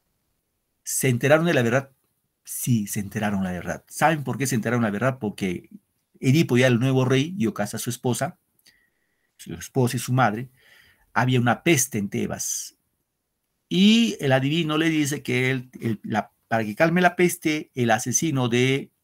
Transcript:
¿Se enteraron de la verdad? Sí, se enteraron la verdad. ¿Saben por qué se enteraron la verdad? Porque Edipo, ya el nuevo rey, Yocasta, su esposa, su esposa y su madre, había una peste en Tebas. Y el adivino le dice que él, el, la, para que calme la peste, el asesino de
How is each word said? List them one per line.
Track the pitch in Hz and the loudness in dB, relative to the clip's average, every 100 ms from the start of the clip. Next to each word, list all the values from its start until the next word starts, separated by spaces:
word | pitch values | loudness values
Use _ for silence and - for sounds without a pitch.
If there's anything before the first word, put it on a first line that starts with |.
| _ _ _ _ _ _ _ _ | _ _ _ _ _ _ _ _
¿Se | - - 135 | -10 -2 0
enteraron | 120 135 156 170 | 0 4 4 4
de | |
la | 139 | 2
verdad? | 117 127 131 _ _ _ _ _ - | 2 0 -2 _ _ _ _ _ -14
Sí, | - - 117 101 | -8 -2 0 -2
se | 110 | -6
enteraron | 98 107 104 98 | -8 -4 -4 -2
la | 92 | -4
verdad. | 90 82 76 - | -6 -6 -10 -10
¿Saben | - 156 160 | 0 0 0
por | 131 113 | -4 -4
qué | 135 | -2
se | 123 | -2
enteraron | 113 120 | -2 0
la | 113 | 0
verdad? | 101 127 131 | 0 -2 -2
Porque | 107 - 98 87 - - _ _ _ _ | -8 -4 -6 -6 -10 -20 _ _ _ _
Edipo, | 139 151 160 123 | 2 2 4 4
ya | 127 | 4
el | 120 | 4
nuevo | 131 131 | 2 2
rey, | 123 131 151 190 | 2 2 0 -2
Yocasta, | 110 104 101 110 | -4 -2 -6 -6
su | - | -8
esposa, | 120 127 113 143 - _ _ _ _ _ _ _ _ _ _ | -4 -4 -2 -4 -8 _ _ _ _ _ _ _ _ _ _
su | - | -16
esposa | 85 - 135 123 123 | -14 -6 -2 0 -2
y | |
su | - | -2
madre, | 127 117 107 131 _ _ _ _ _ _ | 0 0 0 -10 _ _ _ _ _ _
había | - 127 127 | -2 0 2
una | 120 113 | 2 0
peste | - 151 - 110 | 2 2 0 -4
en | 101 | -6
Tebas. | 117 98 - - - - - _ _ _ _ _ _ _ _ _ | -6 -6 -6 -8 -8 -12 -18 _ _ _ _ _ _ _ _ _
Y | 170 202 226 233 - | 4 6 6 4 0
el | 143 | 0
adivino | 131 135 160 156 151 | 2 2 0 0 0
le | 160 | 0
dice | 156 143 131 | 0 -2 -4
que | 123 123 127 | -2 0 0
él, | 131 123 - | -2 -6 -8
el, | 120 104 | -6 -4
la, | 107 107 - _ _ | -4 -4 -4 _ _
para | 113 107 | -4 -2
que | 104 | 0
calme | 165 175 | 2 4
la | 180 175 | 2 4
peste, | 180 - 165 151 - - | 0 0 -4 -4 -6 -2
el | 117 | 2
asesino | 110 - 117 165 135 123 | 2 0 -2 -2 0 0
de | 120 131 139 - _ | 2 2 0 -4 _